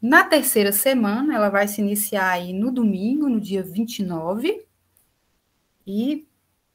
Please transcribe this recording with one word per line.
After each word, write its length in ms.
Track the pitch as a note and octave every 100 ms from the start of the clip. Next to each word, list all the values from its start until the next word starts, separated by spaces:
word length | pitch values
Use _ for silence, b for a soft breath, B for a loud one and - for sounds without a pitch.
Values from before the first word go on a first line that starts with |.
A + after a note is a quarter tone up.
Na 240 | A#3 D#4+ F#4
terceira 480 | D#4 - A3 G3+
semana, 600 | G3+ C4+ C4 G#3 A3 D4
ela 140 | A#3+ G#3
vai 180 | G3 G#3
se 140 | G#3
iniciar 500 | G3+ G#3 - G3+ F#3
aí 220 | F3 F3+
no 200 | F#3+ A#3+
domingo, 580 | B3 G#3+ F#3 G#3+ D4 C#4+
no 100 | A3
dia 240 | - G3
vinte 360 | E3+ F#3 A#3 -
e 40 |
nove, 640 | F3+ E3 E3 G#3 D#4 A4 - _ _ _ _ _ _ _ _ _ _ _ G3
e 380 | G#3 B3+ D#4 - _ _ _ _